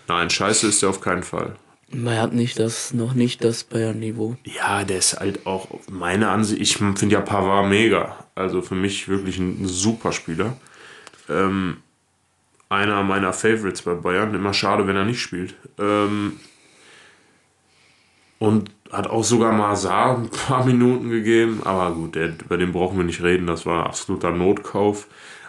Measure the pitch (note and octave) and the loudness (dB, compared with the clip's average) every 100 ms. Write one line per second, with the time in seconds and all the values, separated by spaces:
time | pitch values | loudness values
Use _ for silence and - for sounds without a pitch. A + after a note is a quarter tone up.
0 | - F2 F2 - G2 G#2+ A2 G2+ G2 F#2+ | -4 -2 0 0 2 2 2 2 2 0
1 | - F2+ F2 F2 E2+ G2+ _ _ _ C3 | -2 -2 -2 -6 -6 -10 _ _ _ -6
2 | A#2+ A#2 A2+ A#2+ A#2+ - A2+ A#2 - B2 | -2 0 0 0 0 0 -2 -2 -4 -4
3 | A2+ B2+ A#2+ - A#2 A#2 - A#2 A2+ A2 | 0 2 2 2 0 0 -4 -2 -2 -2
4 | A2 A2 A2 B2 - - - G2+ G2 F#2 | -6 -4 -6 -6 -10 -4 -2 0 -2 0
5 | - - F#2 G2 - F#2 - - - F#2 | -2 -2 -4 -4 -4 -6 -6 -14 -14 -6
6 | F2 F#2+ G#2+ G2 G#2+ G#2+ G#2 - G#2 G2 | 0 2 2 2 0 0 0 0 0 0
7 | G#2 G2+ F#2+ G2+ F#2+ G2 G2 G2+ A2+ F#2 | 2 2 2 0 2 2 4 4 4 4
8 | - - - - F#2 F2+ F2 F#2 G2 G2 | 0 -8 -14 -6 -4 -4 -4 -2 -2 -2
9 | - G2 F#2+ F2+ F2+ E2+ F#2+ F2+ G2+ A2+ | -4 -4 -2 -2 -2 -2 -4 0 0 0
10 | - D#2 - E2 G#2 C3 - - - - | -2 -4 -4 -4 -4 -4 -12 -20 -20 -20
11 | - - - D2+ F#2+ G2 F#2+ - - _ | -20 -18 -4 0 0 0 -2 -6 -14 _
12 | _ _ _ _ _ _ - G2 G2+ G2+ | _ _ _ _ _ _ -6 0 2 2
13 | G2 G2 F#2+ F#2 A2 A2+ G2+ F2 - F2 | 2 2 0 0 2 2 0 -4 -4 -4
14 | E2+ F#2 G#2+ G2+ G2+ G2 G2+ G#2 G2 G2 | 0 0 0 0 -2 0 2 2 2 0
15 | G2 A#2+ - F2+ F2+ - - - G2+ G#2 | 0 -2 -6 -8 -8 -12 -18 -4 0 2
16 | G2+ G#2 G2+ - - _ _ _ - - | 2 0 -4 -6 -14 _ _ _ -20 -20
17 | - _ _ _ _ _ _ _ _ _ | -20 _ _ _ _ _ _ _ _ _
18 | _ _ _ - G#2+ A2 G2+ - - - | _ _ _ -2 2 2 0 -10 -10 -6
19 | G2 A#2 G#2+ A#2+ A2+ G#2+ G#2 G2+ F#2 G2 | -2 0 4 4 6 4 4 2 0 2
20 | B2 A#2+ A2+ - - C3 B2+ B2 B2 B2 | 2 0 -4 -6 -2 2 4 4 4 4
21 | A#2+ A#2 G#2+ A2+ A2+ A2 - F#2+ F2+ E2 | 0 -2 2 4 4 0 -2 0 0 -2
22 | E2 D#2+ E2+ D#2+ - F2 F2+ F2 F#2 F#2+ | -4 -4 -4 -4 -4 -2 0 0 0 0
23 | F2 E2 F2 F2+ F2 E2 F2 E2+ E2+ - | -2 0 2 2 0 -4 -2 -2 -2 -4
24 | - F#2+ F2+ E2+ F2+ G#2 - G2+ G#2 G#2 | -6 -4 -2 2 2 2 -2 0 0 0
25 | - - - - | -6 -20 -20 -20